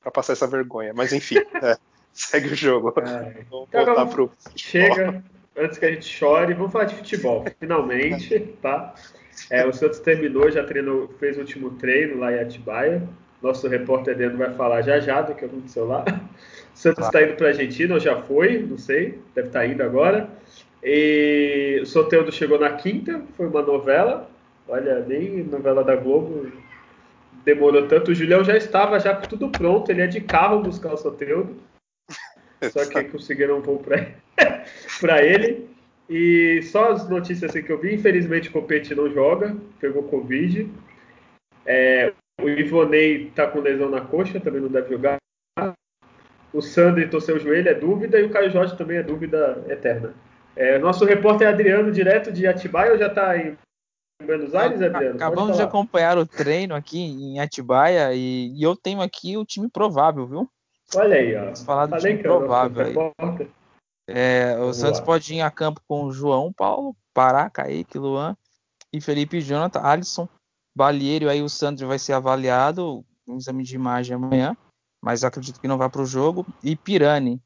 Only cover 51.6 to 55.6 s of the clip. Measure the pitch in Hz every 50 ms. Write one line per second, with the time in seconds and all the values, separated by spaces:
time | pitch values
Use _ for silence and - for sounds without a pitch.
51.6 | 214 196 190 208 214 214 185 175 185 185 196 220 214 226 190 175 185 185 170 -
52.6 | - 175 143 165 196 226 226 208 208 202 202 208 196 190 180 170 165 156 151 _
53.6 | _ _ _ _ _ _ _ _ _ _ _ _ 151 147 160 151 147 139 147 185
54.6 | 220 247 233 202 185 170 185 190 139 127 123 151 160 156 170 175 202 214 190 180